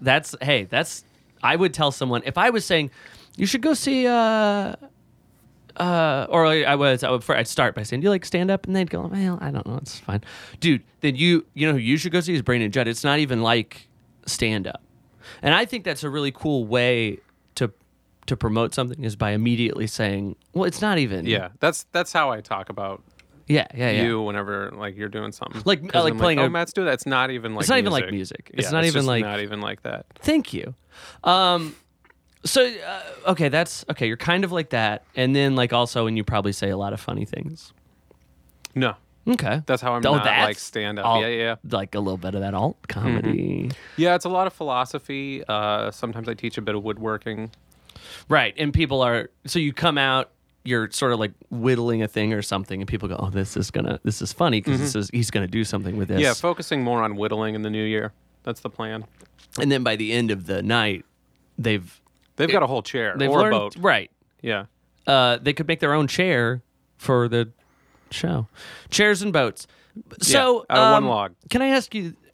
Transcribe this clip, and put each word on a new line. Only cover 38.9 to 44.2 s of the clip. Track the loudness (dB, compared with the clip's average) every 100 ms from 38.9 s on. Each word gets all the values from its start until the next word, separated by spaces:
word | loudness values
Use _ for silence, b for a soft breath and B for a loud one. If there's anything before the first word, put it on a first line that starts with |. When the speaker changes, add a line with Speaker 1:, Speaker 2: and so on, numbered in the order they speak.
| -2 _ _ -2
Speaker 1:
Okay. | 0 0 -2 0
Speaker 2:
That's | 0
how | 0
I'm | 0 4
Speaker 1:
Oh, | 4
Speaker 2:
not, | 4
like, | 4 2 -2
Speaker 1:
that's |
Speaker 2:
stand-up. | -8 -6 -6 -2 2
Speaker 1:
all, | 2
Speaker 2:
Yeah, | 2
yeah. | 0 -2 -4 -4
Speaker 1:
like, | -4 -4
a | -4
little | -4 -4
bit | -4
of | -4
that | -2 0
alt | -2 -4 -10
comedy. | -4 -2 0 0 -2 -2 -4 -4
Speaker 2:
Mm-hmm. | -8 -8 0
Yeah, | 2
it's | 2